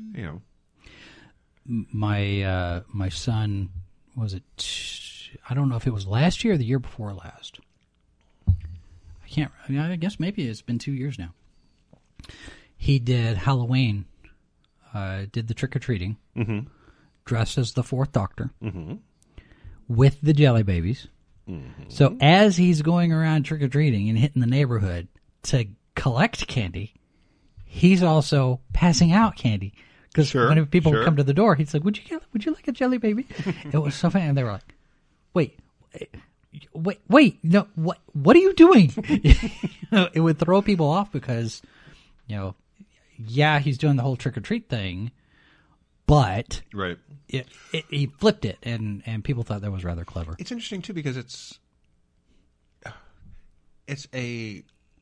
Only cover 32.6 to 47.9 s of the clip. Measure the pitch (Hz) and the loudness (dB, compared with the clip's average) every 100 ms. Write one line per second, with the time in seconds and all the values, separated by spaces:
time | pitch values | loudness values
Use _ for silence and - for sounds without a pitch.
32.6 | - 240 254 247 220 214 - - 190 - | -8 -2 -2 0 -2 -2 -6 -8 -6 -8
33.6 | 147 147 147 - 170 190 160 139 120 98 | -2 -2 -2 0 0 0 0 0 -2 -6
34.6 | - _ _ _ _ _ _ 180 147 - | -14 _ _ _ _ _ _ -2 -2 -6
35.6 | _ _ _ - - - - _ _ 151 | _ _ _ -18 -18 -18 -20 _ _ -20
36.6 | - 160 170 185 - 262 233 - 160 202 | -16 -6 -6 -6 4 6 6 2 2 2
37.6 | - - 160 - _ 147 143 339 381 359 | 2 -4 -4 -6 _ 2 6 8 6 8
38.6 | 330 294 143 220 208 294 151 - - - | 10 10 6 0 -2 2 6 6 4 -6
39.6 | - - - 214 180 160 165 151 170 190 | -10 -8 0 2 2 2 2 2 2 2
40.6 | 202 185 147 175 202 139 - 117 113 - | 2 2 2 0 -2 -6 -4 -4 -4 -10
41.6 | - _ - - _ _ - 104 95 - | -20 _ -20 -20 _ _ -10 -8 -8 -12
42.6 | _ _ - _ _ - 110 123 151 147 | _ _ -20 _ _ -16 -4 0 2 2
43.6 | 143 127 151 139 131 123 - 113 - 226 | 0 0 2 2 0 -4 -6 -6 -6 -6
44.6 | - 117 95 90 117 - _ _ _ _ | -4 -6 -6 -6 -10 -12 _ _ _ _
45.6 | _ _ _ _ - 147 104 101 - - | _ _ _ _ 2 4 4 -2 -6 -12
46.6 | - 101 92 87 _ - - 131 - - | -12 -6 -6 -6 _ -20 -10 -10 -10 -20
47.6 | - 160 - | -10 -10 -6